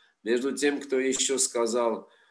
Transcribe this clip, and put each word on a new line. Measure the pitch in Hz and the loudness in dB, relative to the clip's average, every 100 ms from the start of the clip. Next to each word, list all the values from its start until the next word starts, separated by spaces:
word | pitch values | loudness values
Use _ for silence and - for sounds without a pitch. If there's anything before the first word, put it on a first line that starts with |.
| _ _ | _ _
Между | 107 120 135 | -2 0 0
тем, | 117 143 143 | 0 0 0
кто | - 131 | -2 0
еще | 131 120 - 131 | 2 0 0 0
сказал, | - 120 117 120 117 104 - _ _ | 0 0 0 2 0 -2 -6 _ _